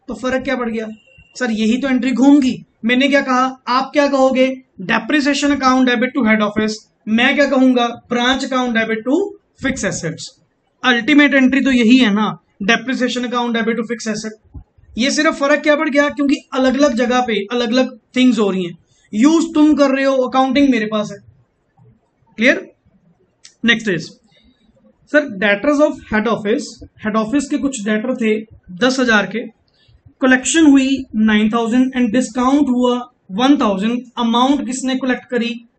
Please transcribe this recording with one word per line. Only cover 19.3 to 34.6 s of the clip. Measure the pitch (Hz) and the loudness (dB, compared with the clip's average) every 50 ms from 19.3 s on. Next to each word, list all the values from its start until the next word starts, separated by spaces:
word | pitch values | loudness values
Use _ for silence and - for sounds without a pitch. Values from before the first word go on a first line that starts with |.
| 330 330 - - - | 4 4 0 0 2
तुम | 302 302 311 302 | 2 4 4 4
कर | 269 285 262 | 4 2 2
रहे | 262 277 269 | 2 0 0
हो, | 269 269 | 0 0
accounting | 262 254 247 254 262 262 269 262 285 285 262 | 0 -2 0 0 0 0 2 2 2 2 2
मेरे | 247 220 214 | 2 0 -2
पास | 214 220 214 202 - | -2 -4 -4 -6 -6
है। | 202 - - - _ _ _ _ _ _ _ _ _ _ _ _ _ _ _ _ _ _ _ _ _ | -10 -16 -20 -20 _ _ _ _ _ _ _ _ _ _ _ _ _ _ _ _ _ _ _ _ _
Clear? | - 220 262 320 381 - - _ _ _ _ _ _ _ _ _ _ _ _ _ _ _ - _ _ - | 0 2 2 2 0 -4 -12 _ _ _ _ _ _ _ _ _ _ _ _ _ _ _ -20 _ _ -2
Next | 226 233 226 220 | 0 0 0 -2
is, | 214 180 160 160 - - _ _ _ _ _ _ _ _ _ _ _ _ _ _ _ _ _ _ _ | -4 -6 -6 -6 -12 -18 _ _ _ _ _ _ _ _ _ _ _ _ _ _ _ _ _ _ _
सर, | - 302 294 254 208 | 0 0 0 0 -6
debtors | 185 214 208 202 202 - 294 302 277 302 311 | -4 -2 0 0 0 0 -2 2 2 0 0
of | - - - - 220 | 0 -6 -10 -4 -4
head | 214 208 233 214 | -2 0 -2 -2
office, | 165 - 202 226 285 220 - - - - - _ - - | -2 -2 -2 -2 -2 -4 -10 -16 -20 -20 -20 _ -10 -8
head | 214 202 | -4 -2
office | 220 220 220 247 285 277 - | -2 -2 0 -2 -4 -2 -2
के | 294 | -4
कुछ | 269 233 262 262 214 196 | -4 -4 -4 -6 -6 -4
डेटर | 220 214 214 220 269 254 | -4 -2 -2 -2 -4 -4
थे | - 226 220 214 - - - - - _ - | -2 -2 -2 -2 -2 -4 -10 -20 -20 _ -20
दस | 180 175 233 262 262 269 | -6 -2 0 0 0 0
हजार | 254 233 220 208 196 | 0 2 2 0 0
के, | 185 190 226 - 226 - _ _ _ _ _ _ _ _ _ _ - _ _ | -2 -6 -8 -8 -10 -16 _ _ _ _ _ _ _ _ _ _ -20 _ _
Collection | 277 262 254 254 262 - - 330 320 | 2 2 2 2 0 0 2 4 6
हुई | 294 277 269 262 269 277 269 269 - - | 6 6 6 4 2 -2 -4 -4 -6 -2
nine | 214 214 220 214 208 214 214 | 0 2 2 2 2 2 2
thousand | 220 233 226 220 233 254 262 262 254 | 0 -2 -2 0 0 0 0 0 0
and | 254 247 220 | -2 -2 0
discount | 196 254 254 - - 262 247 262 277 302 285 262 | 0 0 -2 -2 -4 -2 0 2 2 2 2 2
हुआ | 247 247 247 247 247 247 - - _ _ _ - | 0 0 0 0 0 -2 -6 -10 _ _ _ -10
वन | 185 202 254 269 294 | -4 -2 2 2 2
thousand। | 269 262 214 196 190 202 226 240 254 - - _ | 4 2 0 0 0 -2 -2 -2 -4 -6 -10 _
Amount | 240 240 233 226 240 254 269 294 285 | -4 -2 0 2 2 2 2 0 0